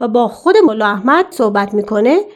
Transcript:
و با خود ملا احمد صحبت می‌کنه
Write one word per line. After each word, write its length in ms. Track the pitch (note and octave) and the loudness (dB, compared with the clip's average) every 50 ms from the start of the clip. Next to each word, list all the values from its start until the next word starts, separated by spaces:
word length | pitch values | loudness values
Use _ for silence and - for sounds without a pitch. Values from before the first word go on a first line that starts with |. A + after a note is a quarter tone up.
و 80 | B3 A3+ | -6 -2
با 200 | G#3+ A#3+ A#3 - | 0 0 0 0
خود 280 | - - - E4+ F#4+ A4 F#4+ | -4 -4 0 2 4 4 4
ملا 200 | A3 G#3+ A3 G#3+ | 2 2 0 -2
احمد 400 | G3+ G3+ F#3+ G#3 B3+ D4 F4 F#4 F#4 | -2 -2 -2 0 0 0 0 0 -2
صحبت 440 | - - A#3+ G#3 G3+ G3+ G3+ G3+ G#3 | -4 -2 -2 0 0 -2 -2 -2 -4
می‌کنه 460 | G#3 G3+ - G#3+ G#3 A3 B3+ D#4 G4 G#4 - - | -4 -4 -2 -2 0 2 2 2 0 0 -4 -12